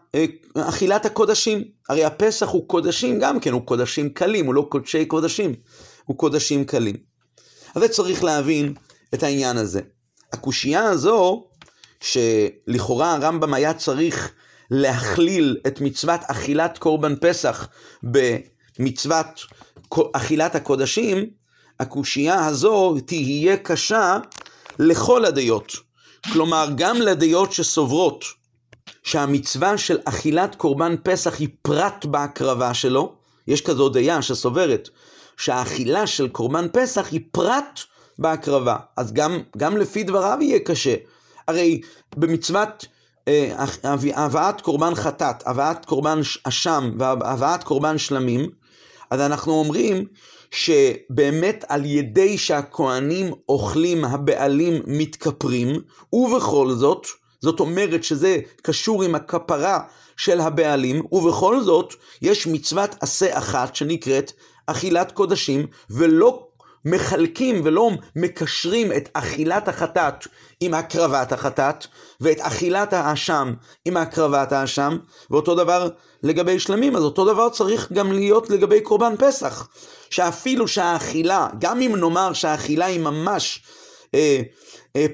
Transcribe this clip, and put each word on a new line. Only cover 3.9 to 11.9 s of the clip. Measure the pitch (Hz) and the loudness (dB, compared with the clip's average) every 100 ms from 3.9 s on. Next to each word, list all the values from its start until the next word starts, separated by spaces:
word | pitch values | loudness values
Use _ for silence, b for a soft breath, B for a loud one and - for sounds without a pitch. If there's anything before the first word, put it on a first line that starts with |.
| 156 147 | -2 -4
קלים, | - 185 214 135 | -2 0 0 2
הוא | |
לא | 139 147 | 2 0
קודשי | 139 - 156 156 | -2 -2 -2 0
קודשים, | 160 170 214 180 117 B B B B B | 0 0 -2 -4 -4 B B B B B
הוא | - | -2
קודשים | 156 143 - 143 135 | 0 0 0 -2 0
קלים. | 131 107 101 _ _ _ B B B B 170 | 0 -2 -4 _ _ _ B B B B 0
אז | |
זה | 226 | 2
צריך | 214 180 180 | 2 0 0
להבין | 175 147 139 151 147 139 b b b | 0 0 0 0 0 -6 b b b
את | 123 | -4
העניין | 147 139 127 117 | 0 0 0 -2
הזה. | 101 95 - _ _ _ - | -2 -4 -6 _ _ _ -14
הקושייה | 117 135 127 135 165 | -8 -6 -4 0 0
הזו, | 190 165 165 226 180 233 - _ b b b | 2 2 2 4 2 0 -8 _ b b b